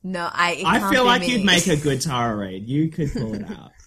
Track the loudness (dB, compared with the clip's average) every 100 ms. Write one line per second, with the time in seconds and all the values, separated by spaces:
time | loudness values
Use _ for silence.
0 | -10 -6 -4 0 0 0 2 2 2 4
1 | 4 4 2 2 4 4 4 2 2 0
2 | -2 -2 -2 -2 -6 -8 -4 -2 -2 -2
3 | -4 -4 -4 -6 -10 -14 -18 -20